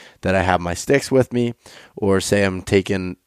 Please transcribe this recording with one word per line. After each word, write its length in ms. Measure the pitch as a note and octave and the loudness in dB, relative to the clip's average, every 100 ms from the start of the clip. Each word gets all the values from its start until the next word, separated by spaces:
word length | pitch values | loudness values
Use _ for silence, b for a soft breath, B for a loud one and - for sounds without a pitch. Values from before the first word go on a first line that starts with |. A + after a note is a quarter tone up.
| B B | B B
that 120 | F#2+ | -2
I 100 | F#2+ | 0
have 180 | F#2 F2+ | 2 2
my 120 | F2 | 0
sticks 380 | F2 - C3+ - | -4 0 0 2
with 220 | C3 B2 | 0 0
me," 220 | B2 A#2+ - B B B - | -2 -4 -6 B B B -4
or 240 | G2+ F#2+ | 0 0
say 240 | - G2+ G2 | 2 0 0
I'm 160 | F#2 | -2
taking, 560 | - G2+ F#2 G2 F#2 - | 0 0 0 -4 -6 -10